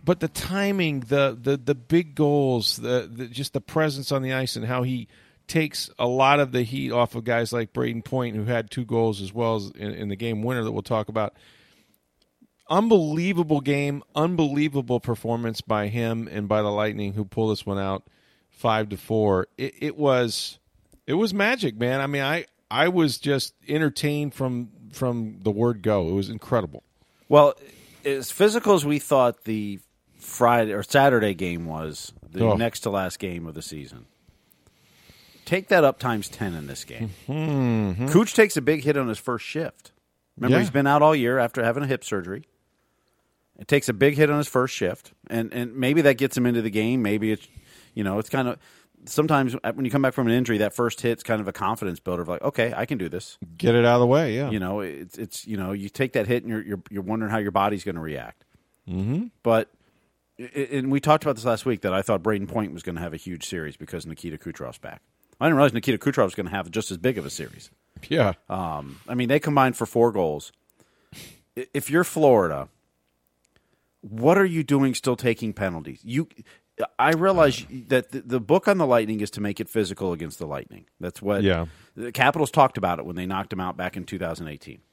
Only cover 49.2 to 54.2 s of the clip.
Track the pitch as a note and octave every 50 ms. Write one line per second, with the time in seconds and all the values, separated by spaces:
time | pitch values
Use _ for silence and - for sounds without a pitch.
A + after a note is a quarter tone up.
49.2 | D3+ - D3+ C#3 C3+ B2 A2+ - - A2 A2+ B2 C3+ B2 A2+ C#3+ C3+ C3 - -
50.2 | B2+ A2+ A2+ B2 B2+ A#2 A#2 G#2 G#2+ G2+ - - A#2+ A#2 - - - A#2+ A#2 -
51.2 | - - A#2 G#2+ G#2 G2 - - G2+ G2 A2 - - F#2+ F2 D#2+ _ F#2 F2+ F2
52.2 | F2 D#2+ F2+ - - - - - A2+ A#2+ - - A2 - D3+ A2+ F2+ D#2+ C#2+ F2+
53.2 | - - - _ - E2+ E2 - - A#2 A#2 A#2+ A#2 A#2+ A#2+ B2 B2 A#2+ C3 D3